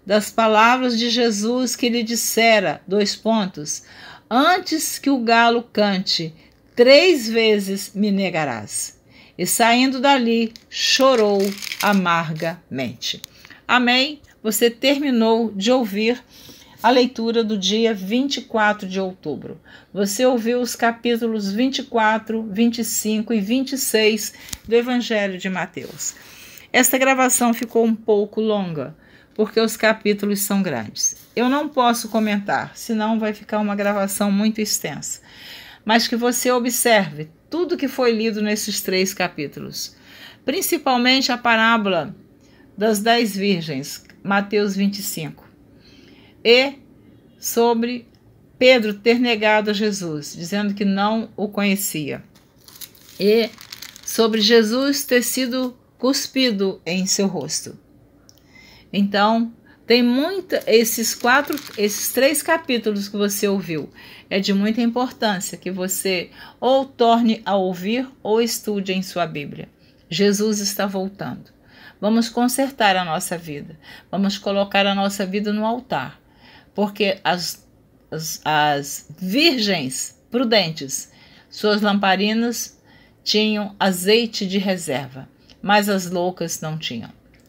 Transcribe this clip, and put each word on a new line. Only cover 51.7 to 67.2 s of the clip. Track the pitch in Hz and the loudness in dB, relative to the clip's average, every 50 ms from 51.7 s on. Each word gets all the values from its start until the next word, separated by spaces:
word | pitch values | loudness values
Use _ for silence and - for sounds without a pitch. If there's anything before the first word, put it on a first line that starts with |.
| 190 196 - - - 160 147 131 131 135 - _ _ - _ _ _ _ _ - - - - - _ - - - - - | 0 0 -2 -6 -6 -6 -6 -6 -8 -10 -12 _ _ -20 _ _ _ _ _ -20 -20 -20 -20 -20 _ -20 -20 -20 -8 0
e | 180 202 220 233 220 220 - - - - - - - - - - - | 2 4 4 4 2 0 -6 -14 -20 -20 -20 -18 -18 -20 -20 -16 -14
sobre | - - - 220 220 220 226 | -6 0 0 2 2 2 0
Jesus | 208 208 233 233 220 208 226 254 269 285 277 277 - | 2 4 4 4 4 4 0 0 0 0 0 -2 -2
ter | - 254 247 | 2 2 2
sido | 233 - - 254 262 240 247 262 254 247 247 - _ _ _ _ | 2 0 -2 -4 -4 -2 -2 -4 -4 -4 -8 -12 _ _ _ _
cuspido | - 254 277 - - - - 269 262 247 214 196 196 190 175 - _ | 0 0 0 0 -4 -4 -2 0 0 0 0 0 -2 -2 -4 -6 _
em | 160 180 190 185 | -4 -2 -2 -2
seu | 190 - - 196 | -2 0 0 0
rosto. | 196 180 165 131 151 - - - 113 - - _ _ _ - _ _ _ _ _ - _ _ _ _ _ - - - - - - _ | 0 -2 -4 -6 -6 -6 -8 -8 -10 -16 -18 _ _ _ -20 _ _ _ _ _ -20 _ _ _ _ _ -20 -20 -20 -20 -20 -20 _
Então, | - 190 202 196 202 196 202 214 226 233 233 233 - - _ - - _ _ | -2 0 0 2 2 2 4 4 4 2 0 -2 -6 -14 _ -20 -20 _ _
tem | - 226 247 | 2 4 4
muita, | 240 240 240 262 294 349 392 381 349 - 311 - - | 4 4 2 2 0 -2 -2 -6 -4 -4 -4 -4 0
esses | - 214 226 233 233 - 240 220 - - | 4 4 4 4 2 -2 -4 -4 -4 -4
quatro, | - - 240 254 285 285 - 320 269 - - - | -2 0 2 2 2 2 -2 -6 -8 -8 -12 -6
esses | 220 208 208 202 - - - | -4 -4 -2 -2 -4 -6 -4
três | - 247 254 277 285 277 | 0 2 2 2 2 0
capítulos | - - 320 320 320 - 254 233 226 220 208 202 196 202 | 0 0 0 0 0 -2 -4 -2 0 -2 -4 -4 -6 -6
que | - | -4
você | 202 208 202 202 - 208 | -2 -2 -2 0 0 0
ouviu, | 202 196 196 170 165 160 151 - - - - - - - - - _ | 0 0 -2 -2 -4 -6 -6 -8 -10 -14 -20 -20 -20 -20 -20 -10 _
é | - 196 | -4 -2
de | 196 202 | 0 0
muita | 196 196 202 214 226 240 | 0 2 2 0 0 0
importância | 233 233 233 240 254 254 - - 240 214 185 180 190 - - - | 0 0 0 0 -4 -4 -4 -2 -2 -2 -2 -2 -6 -8 -12 -10
que | - 180 | -10 -8
você | 185 180 185 190 - - - 190 185 175 - - - - - - - _ | -6 -6 -4 -4 -6 -4 -2 -2 -2 -2 -4 -8 -14 -20 -20 -20 -12 _
ou | 233 240 269 269 269 | 0 2 2 2 0
torne | 269 - - 240 233 226 233 | -4 -2 0 4 4 4 4